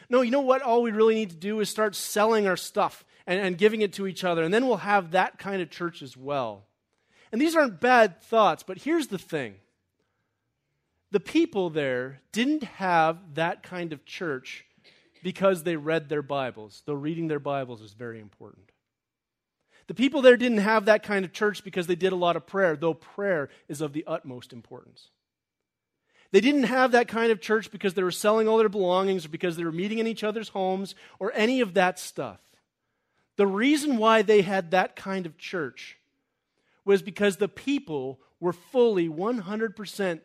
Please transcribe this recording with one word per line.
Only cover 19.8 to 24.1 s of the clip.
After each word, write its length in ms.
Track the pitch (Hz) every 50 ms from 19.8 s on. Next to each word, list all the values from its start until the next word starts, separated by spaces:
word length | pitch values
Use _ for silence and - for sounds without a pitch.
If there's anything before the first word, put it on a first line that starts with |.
| _ -
The 60 | 170
people 280 | - 247 277 285 285
there 140 | 247 254 247
didn't 220 | 220 247 254 233 208
have 280 | 196 220 226 220 196
that 180 | 220 214 208 -
kind 200 | 208 208 196 190
of 80 | 160
church 320 | - - 214 208 185 - -
because 240 | 190 - 185 170 170
they 80 | 180
did 160 | 160 180 190
a 60 | 185 180
lot 180 | 175 175 165
of 100 | 160 -
prayer, 300 | - - 196 196 170 151
though 180 | 143 165 165 160
prayer 560 | - - - - - 202 202 180 151 139 - - _ _ -
is 100 | 156 139
of 140 | 156 147 139
the 100 | 151 -
utmost 460 | 185